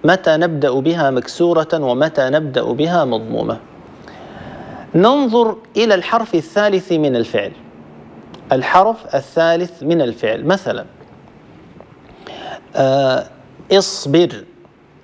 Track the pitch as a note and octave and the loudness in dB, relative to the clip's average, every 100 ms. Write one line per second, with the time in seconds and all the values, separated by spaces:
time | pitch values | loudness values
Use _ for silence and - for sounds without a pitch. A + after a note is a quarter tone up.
0 | D#3 F#3 E3+ D#3 F3 D3+ C#3 C3+ C#3+ E3+ | 0 2 2 2 2 0 0 2 0 0
1 | C#3 B2+ - - F3 D#3+ D#3 D#3+ C3+ B2 | 0 0 -4 -2 2 2 0 -2 0 0
2 | D#3 D3+ C3 D3+ D3+ B2+ A2+ B2 D#3+ F3 | 0 0 0 0 0 -2 -2 -2 0 0
3 | C3+ A2+ A2+ A2+ A2+ A2+ - - - - | 0 -2 -4 -6 -4 -6 -12 -20 -20 -20
4 | - - - - - - - - - E3 | -20 -20 -20 -18 -16 -16 -16 -18 -2 4
5 | G#3+ C#4+ B3+ A#3 A3+ F#3+ - - A3+ F#3+ | 4 4 2 2 2 -2 -6 0 2 2
6 | - A#3 A3 E3+ D3+ G#3 G#3 F#3+ F#3 E3 | 0 -2 0 -4 -2 0 2 0 0 0
7 | D3 A#2+ A2+ A2 G2+ - - - - - | 0 0 -2 -4 -6 -10 -20 -20 -20 -20
8 | - - - - - C3 - F3+ G#3+ A3+ | -20 -20 -20 -12 -2 -2 2 4 4 0
9 | - C#3+ - - E3 E3+ F3 - E3+ E3+ | -4 -6 -4 0 2 2 -2 -6 -2 0
10 | B2 G#2+ A2 A2+ C#3+ F#3+ B2 A2+ - - | 0 -2 -2 -2 0 0 -2 -6 -8 -18
11 | - - - - - - - - - - | -20 -20 -20 -20 -20 -20 -20 -20 -20 -20
12 | - - - - - - - - C3+ C3+ | -20 -20 -20 -16 -16 -16 -8 0 0 2
13 | C3+ B2+ - - - - - F#3+ F#3 - | 0 0 -6 -16 -20 -12 2 2 2 -6
14 | C#3+ D#3 F3 G#2+ - - - _ _ - | 0 2 2 -2 -18 -20 -20 _ _ -20